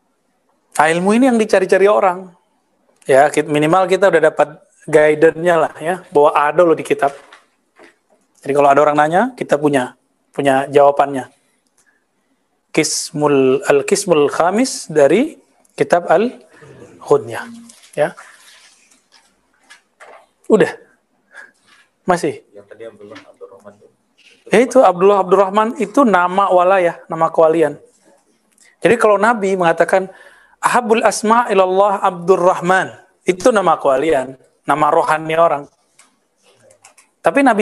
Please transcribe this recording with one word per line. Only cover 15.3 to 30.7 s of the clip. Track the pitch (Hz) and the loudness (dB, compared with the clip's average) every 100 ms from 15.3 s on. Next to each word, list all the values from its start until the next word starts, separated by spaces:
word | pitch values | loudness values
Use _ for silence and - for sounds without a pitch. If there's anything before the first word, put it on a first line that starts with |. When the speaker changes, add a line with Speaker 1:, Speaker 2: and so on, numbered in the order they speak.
| - _ _ _ - | -6 _ _ _ -6
Speaker 1:
kitab | 143 175 175 | -2 -2 0
Al-Ghunyah. | 170 233 - _ _ - - - - - 143 117 113 - - - - - | 0 0 -6 _ _ -20 -20 -20 -12 -2 -2 -2 -12 -14 -18 -20 -20 -16
Ya. | - 156 - - - _ - _ _ _ _ _ _ _ _ _ _ _ - _ _ - - _ _ - | -6 -6 -6 -20 -20 _ -20 _ _ _ _ _ _ _ _ _ _ _ -20 _ _ -20 -20 _ _ -2
Udah? | 214 156 - _ _ _ _ _ - - _ _ _ _ _ - | 0 0 -4 _ _ _ _ _ -20 -20 _ _ _ _ _ -4
Masih? | 175 160 - _ - | -2 -2 -8 _ -20
Speaker 2:
Yang | - | -20
tadi | 107 113 | -20 -20
Abdullah | 107 104 101 - | -20 -20 -20 -20
Abdurrahman | - 95 98 101 98 | -20 -20 -20 -20 -20
itu. | _ _ _ _ _ _ - | _ _ _ _ _ _ -4
Speaker 1:
Ya, | 190 | 0
itu | 254 254 | 2 2
Abdullah | 208 180 190 202 | 2 4 2 2
Abdurrahman | 185 185 196 202 220 277 | 0 0 0 0 -2 -4
itu | 196 - 262 | -4 0 2
nama | 185 180 185 196 | 2 0 -2 0
walayah, | 185 180 196 175 160 - | 2 2 2 0 -4 -10
nama | 165 165 | -4 -4
kewalian. | 165 160 165 151 147 - _ _ _ _ _ _ _ _ _ | 0 0 2 -2 -4 -20 _ _ _ _ _ _ _ _ _
Jadi | 170 233 | 0 2
kalau | 220 202 | 2 2
Nabi | 208 240 190 190 | 0 -2 -2 -2
mengatakan, | 175 165 170 190 190 - - _ _ _ | 0 0 0 0 -4 -14 -20 _ _ _
"Ahabul | - | -2